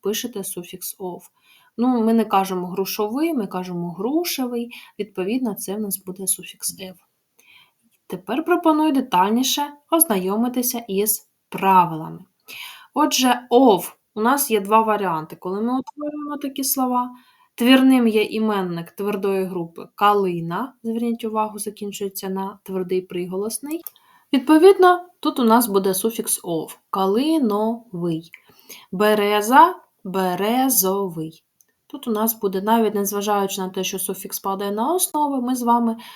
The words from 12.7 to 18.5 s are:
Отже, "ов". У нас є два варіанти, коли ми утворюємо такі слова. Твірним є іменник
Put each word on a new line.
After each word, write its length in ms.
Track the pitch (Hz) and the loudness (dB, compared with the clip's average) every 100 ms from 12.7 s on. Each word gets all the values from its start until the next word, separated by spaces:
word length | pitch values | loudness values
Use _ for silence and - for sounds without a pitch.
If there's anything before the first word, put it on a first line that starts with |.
| - - | -20 -6
Отже, 540 | 269 294 - 254 247 - | 0 0 2 0 0 4
"ов". 460 | 247 262 180 - - _ 208 | 6 8 6 0 -16 _ -2
У 60 | |
нас 300 | 226 277 277 | 0 2 0
є 100 | 214 | -2
два 200 | 196 220 | 2 2
варіанти, 540 | 208 208 190 160 156 170 | 4 0 0 -4 -6 -10
коли 260 | 185 196 | -6 -4
ми 180 | 233 262 | -2 -2
утворюємо 580 | - 294 294 294 294 285 | -6 -10 -10 -8 -10 -8
такі 260 | 277 277 | -8 -6
слова. 480 | 269 269 254 247 247 - _ _ _ - | -6 -2 -2 -2 -4 -10 _ _ _ 0
Твірним 520 | 240 262 262 254 233 | 6 8 8 6 4
є 160 | 214 | 2
іменник 680 | - 220 220 | 0 0 0